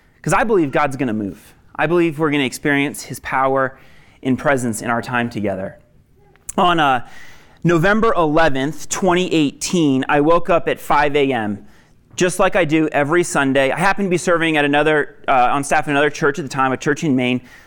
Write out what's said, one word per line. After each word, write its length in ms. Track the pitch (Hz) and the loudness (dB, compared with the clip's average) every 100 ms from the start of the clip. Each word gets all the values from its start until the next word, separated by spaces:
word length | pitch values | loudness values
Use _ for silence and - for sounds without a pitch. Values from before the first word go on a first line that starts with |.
| _ _ | _ _
'cause 100 | 156 | -2
I 100 | 196 | 0
believe 280 | 214 202 143 | 2 0 0
God's 240 | 156 147 131 | 0 -2 -2
gonna 180 | 131 | -4
move. 400 | 107 101 - - _ _ - | -4 -6 -10 -20 _ _ -6
I 100 | 151 | 0
believe 320 | 175 170 147 | 2 0 0
we're 140 | 160 | -2
gonna 120 | 143 | 0
experience 600 | 127 - 151 139 139 104 | -2 -2 -2 0 -2 -6
his 160 | - 127 | -14 -14
power 580 | - 135 135 135 127 - - - - _ | -6 -2 0 0 -2 -6 -20 -20 -20 _
and 120 | 131 123 | -2 0
presence 460 | 151 135 123 104 | 0 0 -2 -4
in 80 | 113 | -4
our 140 | 117 | -4
time 260 | 113 123 117 | -2 -4 -4
together. 480 | 113 101 95 95 - _ _ _ _ _ _ - - | -4 -4 -4 -8 -12 _ _ _ _ _ _ -8 0
On, 220 | 180 165 | 2 2
uh, 280 | 143 127 - - - - - - | 2 0 -4 -16 -20 -20 -20 -4
November 480 | 165 170 190 214 226 170 | 0 2 2 2 2 2
eleventh, 760 | 156 156 160 135 139 151 - | 2 2 2 2 -2 -6 -8
twenty 420 | - 185 175 185 | -2 2 2 2
eighteen, 720 | 160 139 - - 180 151 131 131 | 0 0 -2 -4 0 2 0 0
I 120 | 147 | 2
woke 280 | 147 170 180 | 4 2 2
up 180 | 170 156 | 0 0
at 120 | 127 | -6
five 360 | - 147 147 143 | 0 0 2 2
A 160 | 139 | 0
M, 360 | 123 104 101 - - _ _ _ - | 0 -4 -6 -12 -20 _ _ _ -2
just 240 | 180 - | -2 2
like 160 | 190 196 | 2 2
I 100 | 156 | 0
do 240 | 156 156 | 0 0
every 300 | - 143 175 | 0 0 0
Sunday. 500 | 170 151 135 135 135 | 0 0 2 2 0
I 60 | - | 0
happened 300 | 196 190 196 | 0 0 -2
to 20 | |
be 80 | 175 | -2
serving 400 | - 170 165 151 | 0 0 0 0
at 80 | 143 | 2
another, 520 | 147 156 151 127 - - | 2 2 2 -2 -6 0
uh, 220 | 131 123 | 2 2
on 120 | 139 | 0
staff 240 | 135 156 151 | 0 -2 0
at 40 | |
another 180 | 143 151 | 0 0
church 300 | - 151 147 | 0 -2 -2
at 60 | 135 | -6
the 40 | |
time, 220 | 143 131 | -2 -2
a 60 | 123 | 0
church 260 | 156 143 | -2 -2
in 120 | 165 127 | 0 0
Maine. 260 | 123 127 - - | 0 -2 -6 -20